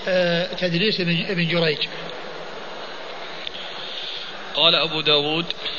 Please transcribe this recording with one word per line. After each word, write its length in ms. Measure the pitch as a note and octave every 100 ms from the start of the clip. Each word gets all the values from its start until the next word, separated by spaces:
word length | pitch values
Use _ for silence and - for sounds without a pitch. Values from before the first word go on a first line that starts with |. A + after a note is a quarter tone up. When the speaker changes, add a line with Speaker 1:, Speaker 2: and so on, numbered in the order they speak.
| -
Speaker 1:
آه، 460 | F#3 F3 E3+ F3+
تدليس 480 | - F3+ E3+ G#3+ G3+
ابن، 240 | E3+ E3+ G#3+
ابن 180 | F3 E3
جريج. 300 | F3 D#3+ C#3+ - - - - - - - - - - - - - - - - - - - - - - - - - - - -
Speaker 2:
قال 200 | E3 E3+
أبو 260 | D#3+ D#3
داود: 440 | D3+ D3 D3 D#3+ E3+ - -